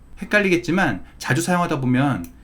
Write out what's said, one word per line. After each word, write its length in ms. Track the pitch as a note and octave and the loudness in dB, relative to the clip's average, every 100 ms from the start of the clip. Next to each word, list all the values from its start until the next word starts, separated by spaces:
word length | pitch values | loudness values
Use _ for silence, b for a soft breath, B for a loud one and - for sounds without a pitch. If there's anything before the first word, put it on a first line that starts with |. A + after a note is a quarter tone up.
| - - | -20 -16
헷갈리겠지만 840 | F#3 G#3 G3 E3+ - F3+ E3+ F#2+ B B | -2 2 2 2 2 0 0 -2 B B
자주 220 | - C3 | -4 -2
사용하다 400 | F3+ F3 F3 D3 | 0 0 0 0
보면 460 | B2+ B2+ C#3+ G2+ E2+ - | 0 2 2 0 -6 -16